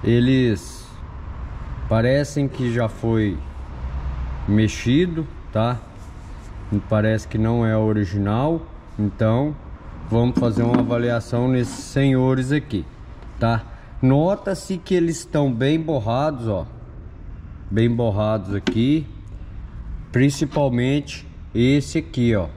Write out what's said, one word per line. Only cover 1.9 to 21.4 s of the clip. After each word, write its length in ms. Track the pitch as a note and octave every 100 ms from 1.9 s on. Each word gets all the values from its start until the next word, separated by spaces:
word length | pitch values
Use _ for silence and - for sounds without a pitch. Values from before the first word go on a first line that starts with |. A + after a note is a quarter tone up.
| A2 A#2 C#3 C#3+ - C#3
que 260 | - B2
já 160 | A#2 A2+
foi 480 | - A2+ A2+ G#2 D#2 - - - - - - - - - - -
mexido, 800 | G#2 G#2+ - A#2 C3+ F3+ E3 D3+ - -
tá? 300 | G#2+ A2+ A#2+ - - - - - - - - - G2+ -
Parece 380 | G#2+ G#2+ G#2+ -
que 120 | G#2+
não 280 | A2 A#2 A2+
é 100 | A2
original, 840 | A2 G#2 G2+ G#2 G2+ A2 C#3+ E3 - - - -
então 580 | G#2 - A2 A#2 D3 D3 - - - - -
vamos 280 | A2+ B2 B2
fazer 240 | B2 G#2+
uma 180 | A#2 B2
avaliação 680 | A2+ A#2+ A#2+ A#2 - A#2+ B2+
nesses 340 | B2+ A#2 -
senhores 680 | - C#3 C#3 C3 C3 C3 C3
aqui, 320 | D3 C#3+ G2+ D#2+ - - - - -
tá? 240 | A2+ A2+ - - - -
Nota-se 760 | C3 C#3 E3 G3+ - F#3 - F#3
que 160 | -
eles 240 | F3+ E3+ D#3+
estão 340 | - D3+ C#3+
bem 280 | A#2 C3+ D#3+
borrados, 680 | D#3+ C#3+ G#2+ A#2+ D3+ C#3 A2+
ó, 200 | F#2+ D#2+ - - - - - - - - - -
bem 200 | G2+ A#2
borrados 640 | A#2 A#2 G2+ G#2+ A2 F#2
aqui, 520 | G2+ - A2 B2 D#3 C#3+ - - - - - - - - - -
principalmente 1120 | A#2+ C#3 C#3+ C#3+ - C#3 A#2+ B2 D3 C#3 - - -